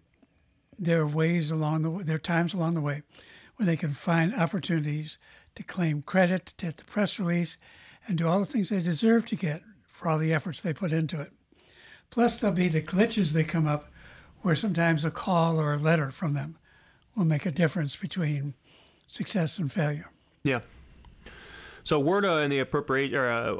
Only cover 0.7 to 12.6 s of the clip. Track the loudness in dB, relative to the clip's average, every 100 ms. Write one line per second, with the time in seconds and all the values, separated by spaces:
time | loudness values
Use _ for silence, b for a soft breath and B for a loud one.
0.7 | -6 2 2 2 2 2 2 0 0 0
1.7 | 0 0 -2 -2 -4 0 0 0 0 -2
2.7 | 0 -2 -4 -8 B B B B -2 0
3.7 | 2 0 -4 0 2 2 2 0 -2 -2
4.7 | -2 0 -4 -8 -14 B B B -18 -12
5.7 | -4 -2 -2 0 2 4 2 -4 -10 -8
6.7 | -10 -8 -2 -2 0 0 0 -2 -6 B
7.7 | B B B -4 0 2 2 0 -2 0
8.7 | 0 0 2 4 4 2 -4 -4 -4 -10
9.7 | -20 _ -6 -2 0 2 0 -2 -6 -6
10.7 | -4 -2 0 -2 -4 -8 _ _ B B
11.7 | B B B B 2 2 2 0 2